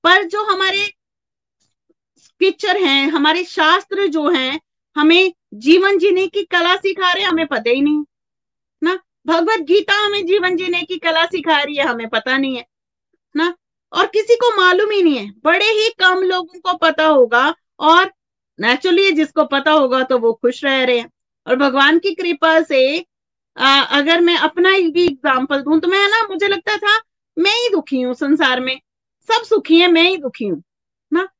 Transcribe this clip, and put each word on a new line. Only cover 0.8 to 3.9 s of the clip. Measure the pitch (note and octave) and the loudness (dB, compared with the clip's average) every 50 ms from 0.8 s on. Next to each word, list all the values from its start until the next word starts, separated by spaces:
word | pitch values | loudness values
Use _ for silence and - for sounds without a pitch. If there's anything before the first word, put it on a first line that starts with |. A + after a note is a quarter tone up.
| G#4 G#4 _ _ _ _ _ _ _ _ _ _ _ _ _ _ _ _ _ _ _ _ _ _ _ _ _ _ | -6 -8 _ _ _ _ _ _ _ _ _ _ _ _ _ _ _ _ _ _ _ _ _ _ _ _ _ _
स्क्रिप्चर | _ _ _ _ F4+ F#4+ G4 _ - G4+ F4+ | _ _ _ _ 0 0 0 _ -4 -2 0
हैं, | G4+ F#4 C#4+ C#4 C#4 C#4 C#4+ | 0 0 2 2 0 0 0
हमारे | D4+ D4 C#4+ D4+ D#4+ F4 F4+ | -2 0 0 0 0 0 -4
शास्त्र | - - - D#4 D#4 F4 F4+ F4+ _ | -6 -4 0 2 2 2 0 -2 _